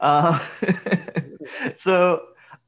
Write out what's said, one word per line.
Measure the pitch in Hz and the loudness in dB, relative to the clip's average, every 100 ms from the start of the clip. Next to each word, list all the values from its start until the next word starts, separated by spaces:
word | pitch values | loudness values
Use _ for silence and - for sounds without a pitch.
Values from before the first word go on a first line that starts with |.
Uh, | 143 147 165 151 | 2 4 4 2
<laughs> | - - - 180 - 202 - - - - 143 - 254 | -2 -6 -2 -2 -2 -4 -4 -8 -8 -10 -14 -10 -10
so | - 185 185 180 170 - - - - | -6 0 4 4 2 -4 -20 -20 -20